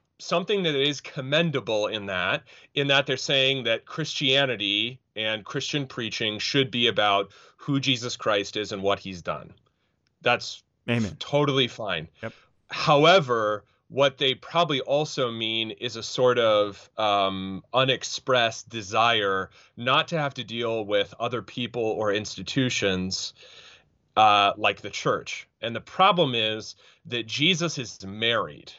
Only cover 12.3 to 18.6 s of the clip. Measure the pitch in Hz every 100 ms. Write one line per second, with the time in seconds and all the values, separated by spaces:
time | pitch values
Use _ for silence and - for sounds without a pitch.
12.3 | - _ _ - - - 147 156 190 135
13.3 | 117 107 104 - _ _ 123 139 135 139
14.3 | 127 - 170 170 139 - 139 151 - 127
15.3 | 117 113 113 110 104 120 113 107 - 127
16.3 | 123 113 107 104 95 - - 107 101 98
17.3 | 95 95 95 - 120 131 123 - - -
18.3 | 127 117 -